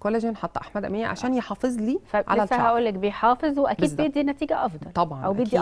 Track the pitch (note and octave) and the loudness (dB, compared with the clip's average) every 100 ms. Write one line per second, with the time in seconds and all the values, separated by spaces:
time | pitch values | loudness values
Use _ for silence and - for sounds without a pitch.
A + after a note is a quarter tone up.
0 | G#3 A3+ A#3 G#3+ E3+ - - G#3 G3+ G3+ | -2 -2 -2 -4 -6 -8 -8 -6 -4 -4
1 | A3+ F#3 B3 B3+ - G3+ B3+ B3 G#3+ E4+ | -4 -4 -2 -2 -2 -2 -2 -2 -2 -2
2 | - G#3 - A#3 G3+ B3 A#3 A#3 A#3 F#3+ | -2 -2 2 2 2 4 4 4 2 0
3 | G3+ G3 A3+ B3 D#4 C#4+ - - - D3 | -2 2 2 4 2 2 0 2 0 2
4 | D4+ C#4+ C#4+ C#4 D4+ - B3 D#3 D#3+ E3+ | -2 0 0 0 -2 0 -2 -4 -6 -2
5 | E3+ C#3 F#3+ G3+ A#3 F#3+ | 0 0 -2 0 2 4